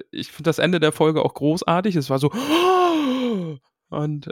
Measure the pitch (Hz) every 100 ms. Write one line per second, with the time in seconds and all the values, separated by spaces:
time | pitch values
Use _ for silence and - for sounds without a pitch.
0 | - - - - 156 151 160 175 170 -
1 | 156 156 - - 143 165 - 170 202 170
2 | 131 135 156 226 285 330 359 370 359 320
3 | 277 254 247 208 170 143 _ _ _ 151
4 | 151 147 -